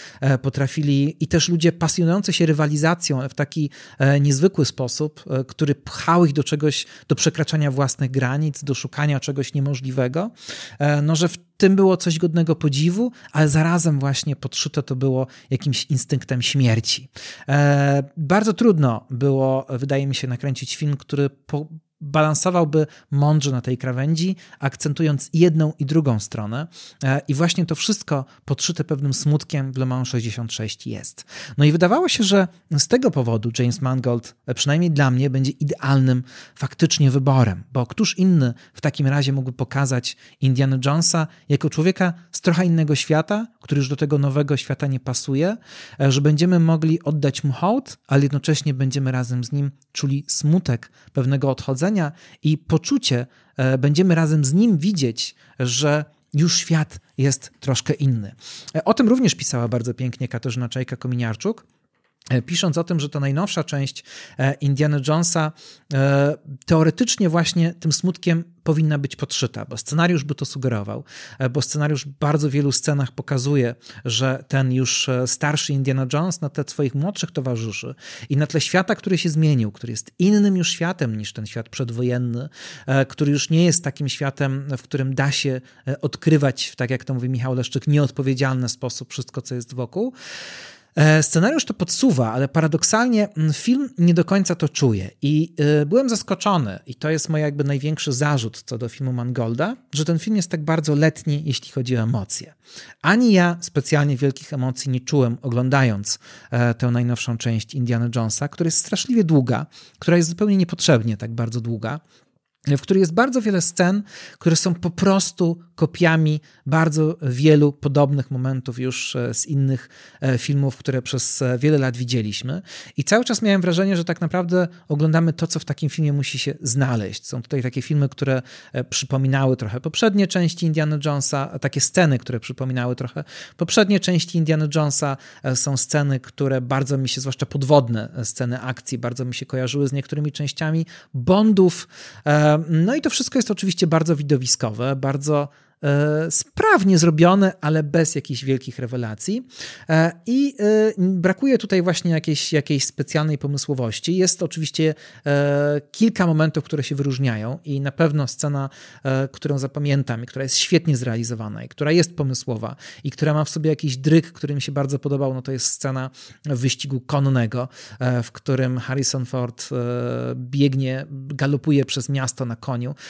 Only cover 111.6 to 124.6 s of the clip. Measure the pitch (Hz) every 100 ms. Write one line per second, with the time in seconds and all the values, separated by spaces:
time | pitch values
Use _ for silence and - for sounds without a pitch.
111.6 | 113 113 110 147 - _ _ _ _ _
112.6 | - 143 - 190 180 170 254 254 214 190
113.6 | 165 - 180 202 202 - - - 170 165
114.6 | 185 170 180 170 190 190 185 - 170 170
115.6 | - - 156 - 170 160 156 151 - _
116.6 | - 156 160 151 156 165 139 123 151 151
117.6 | 147 143 147 139 143 143 131 131 131 131
118.6 | 123 117 127 127 - 131 120 117 - 139
119.6 | 135 131 - - - - 135 123 - 143
120.6 | 139 - - 131 127 127 - - 131 123
121.6 | 143 151 131 120 123 123 107 104 123 160
122.6 | 190 - - - 143 214 247 220 220 196
123.6 | 180 170 196 185 170 165 165 180 175 180